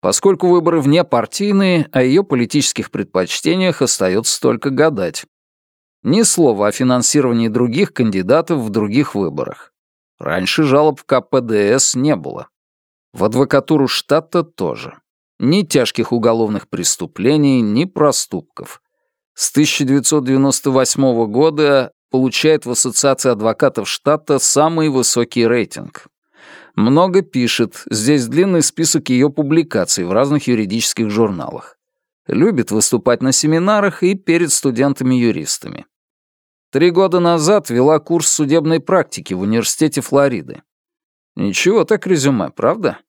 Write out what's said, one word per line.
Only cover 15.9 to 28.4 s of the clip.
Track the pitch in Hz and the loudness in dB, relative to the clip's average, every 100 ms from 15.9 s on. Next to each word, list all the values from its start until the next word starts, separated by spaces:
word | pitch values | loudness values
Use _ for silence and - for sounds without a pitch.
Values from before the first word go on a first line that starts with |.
| - 117 | -2 -2
уголовных | 120 117 113 110 104 - | 0 2 2 0 -4 -6
преступлений, | 87 85 - 85 - 107 151 143 131 | -6 -4 -4 -8 -2 0 2 2 2
ни | 107 107 180 | 2 0 -2
проступков. | - 151 131 - 95 156 - - - _ _ _ _ _ - | 0 0 0 -4 -8 -10 -18 -18 -20 _ _ _ _ _ -8
С | - | -4
тысяча | - 147 - | 0 0 0
девятьсот | 135 139 123 151 127 | 0 0 2 0 2
девяносто | 135 139 135 143 | 2 2 0 0
восьмого | 131 127 - 135 117 113 | 0 0 0 0 2 0
года | 107 160 151 151 139 127 _ _ | 2 0 2 2 2 0 _ _
получает | 131 131 - 156 151 123 | 0 0 0 2 0 0
в | |
Ассоциации | 123 131 120 143 131 131 | -4 -2 0 0 0 0
адвокатов | 110 110 110 135 - 101 | 0 0 0 0 0 -6
штата | - - 151 - 139 | -4 -2 -2 0 -2
самый | - 143 156 165 156 | 0 2 0 2 0
высокий | 131 123 120 117 - 113 | 0 0 -2 -2 0 0
рейтинг. | 120 104 - - - - _ _ _ - - - - | 0 -2 -8 -18 -20 -20 _ _ _ -20 -20 -12 -2
Много | 107 143 185 185 | 2 4 4 2
пишет, | 185 131 120 - 110 - - | 0 -2 -2 0 -2 -4 -8
здесь | 107 110 147 117 | -4 0 0 0
длинный | 139 | 0